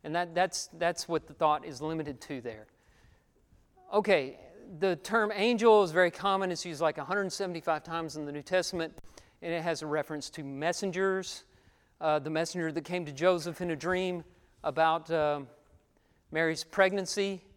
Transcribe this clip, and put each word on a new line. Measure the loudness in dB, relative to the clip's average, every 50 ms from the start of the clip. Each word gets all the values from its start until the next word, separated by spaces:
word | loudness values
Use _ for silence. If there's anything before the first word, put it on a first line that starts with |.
| -8
And | -4 -4
that, | -2 -4 -2 0
that's, | 0 0 0 0 -8 -10 -10 -8 -2
that's | -2 -2 -2 -2 -4
what | -2 -2 -2 -2
the | -4 -4
thought | 0 2 2 2 2 -2
is | -10 -12 -8 -6
limited | -6 -4 -4 -6 -6 -8 -12 -10
to | -10 -10 -8
there. | -8 -10 -10 -12 -16 _ _ _ _ _ _ _ _ -20 _ _ _ _ _ _ _ _ -20 _ _ _ _ _ -12 0 0
Okay, | 2 4 6 4 4 4 0 -8 -14 -20 -20 -20 -20 -20 -18 -6 0
the | 0 0 0
term | 0 -2 0 2 2 2 2 0
angel | 0 2 2 2 6 8 8 10 10 8
is | 6
very | 6 4 4 4
common. | 4 0 0 0 2 2 0 -2
It's | -2 -4 -6
used, | -8 -4 0
like, | 0 0 0
a | 0 -6
hundred | -4 -2 -2 -2 -2
seventy-five | -4 -4 -6 -4 -6 -4 -2 -2 -2 -2 -2
times | -6 -6 -6 -6 -6 -6
in | -8 -8
the | -6 -8
New | -10 -6
Testament, | 0 2 2 2 2 -2 -4 -4 -4 -6 -14 -18 -18 -18 -20 -20 _ _ _ -8
and | -4 -4
it | -2 -2
has | -2 -2 -2 -2
a |
reference | -2 -2 -2 -2 -2 -6 -8 -8 -10
to | -12 -10 -10
messengers. | -10 -8 -2 -2 -2 -2 0 -2 -2 0 0 0 0 0 0 -4 -6 -12 -14 -16 _ _ _ _ -20 _ _ _ _ _ _
Uh, | 0 0 0 0
the | 0 -2
messenger | -2 -2 -2 -2 -2 -4 -4 -2 -2
that | -4 -6
came | -4 -4 -4 -4
to | -6 -6
Joseph | 2 4 4 4 4 0 -6 -6 -4
in | -2 -2
a | -2
dream | -2 0 -2 0 0 0 -2 -4 -4 -8 -12 _ _ _ _ _ _ -6
about, | -4 0 2 2 4 2 0 -2 -2
uh, | 0 0 2 2 0 -2 -6 -12 -18 _ _ _ _ -20 _ _ _ _ _ _ _ _ _ _ -2
Mary's | 0 0 0 0 -2 -6
pregnancy | -8 2 4 4 4 4 0 -4 -4 -2 -2 -2 -2 -2 -6 -12 -20 -20